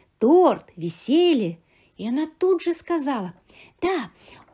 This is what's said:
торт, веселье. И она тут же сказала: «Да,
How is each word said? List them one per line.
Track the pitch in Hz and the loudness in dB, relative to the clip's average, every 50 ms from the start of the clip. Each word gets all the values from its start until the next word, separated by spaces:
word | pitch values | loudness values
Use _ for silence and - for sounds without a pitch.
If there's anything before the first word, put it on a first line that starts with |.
| _ _ _ _ | _ _ _ _
торт, | 220 240 330 370 359 285 196 - - - _ | 2 4 6 6 6 4 2 0 -6 -14 _
веселье. | 175 160 170 - - - - 277 339 359 349 320 240 202 165 170 - _ _ _ _ _ _ _ - | -10 -8 -6 -6 -6 -2 0 2 2 4 2 2 2 0 -4 -6 -8 _ _ _ _ _ _ _ -10
И | 202 226 | -8 -6
она | 247 294 311 311 - _ | -4 -4 -4 -6 -4 _
тут | 370 370 381 330 | 0 0 0 0
же | - 339 | 0 -4
сказала: | 330 - - - 339 320 262 285 269 220 185 175 - _ _ _ _ - - - _ _ | -6 -6 -4 -4 -4 -4 -2 -4 -4 -4 -6 -8 -12 _ _ _ _ -20 -20 -20 _ _
«Да, | 339 359 392 320 214 170 - _ _ - - - - _ | -4 -4 -2 -4 -6 -8 -14 _ _ -20 -20 -20 -20 _